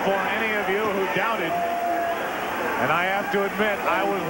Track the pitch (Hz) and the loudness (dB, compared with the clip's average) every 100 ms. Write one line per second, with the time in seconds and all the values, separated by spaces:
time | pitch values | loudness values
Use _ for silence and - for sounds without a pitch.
0 | 196 196 185 208 220 214 185 196 220 196 | 2 2 2 0 0 0 2 2 2 0
1 | 190 180 214 220 160 - - - - 339 | 0 2 0 0 0 0 0 0 0 0
2 | 480 339 - - - - - - 127 165 | 0 -2 -4 -4 -4 -2 -2 0 2 2
3 | 185 196 208 202 196 190 214 196 - 175 | 2 0 0 0 0 0 0 0 0 0
4 | 202 196 160 | 0 0 0